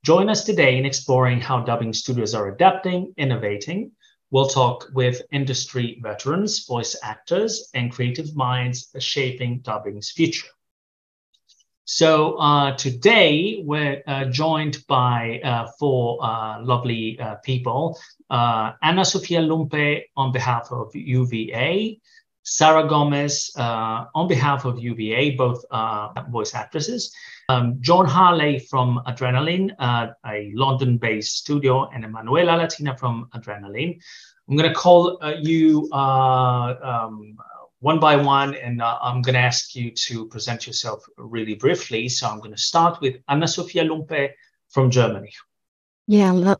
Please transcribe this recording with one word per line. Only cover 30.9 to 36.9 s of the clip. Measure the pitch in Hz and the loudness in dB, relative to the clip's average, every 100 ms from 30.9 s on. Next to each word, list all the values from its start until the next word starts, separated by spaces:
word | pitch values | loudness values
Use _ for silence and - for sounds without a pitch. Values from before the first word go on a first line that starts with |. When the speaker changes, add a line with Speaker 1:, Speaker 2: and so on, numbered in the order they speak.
| 120 117 110 104 | 0 0 -2 -4
Speaker 1:
studio, | - - 147 135 131 135 | -8 -4 0 2 2 -2
and | 123 | -8
Emanuela | 110 113 110 147 175 170 | -12 -10 -2 2 2 2
Latina | 165 - 147 127 | 0 -4 -6 -4
from | 127 113 123 110 | -4 -6 -8 -14
Adrenaline. | 107 104 98 107 165 165 - - - _ - | -12 -14 -12 -8 -8 -8 -16 -20 -20 _ -2
I'm | 143 | 0
gonna | 160 | 2
call, | 160 180 175 175 - | 2 8 8 6 0
uh, | 151 156 | -6 -4
you, | 151 160 160 151 147 | 0 4 6 4 2
uh, | 139 135 135 131 127 123 123 120 127 | 0 2 4 4 4 2 2 -2 -6
um, | 135 | -6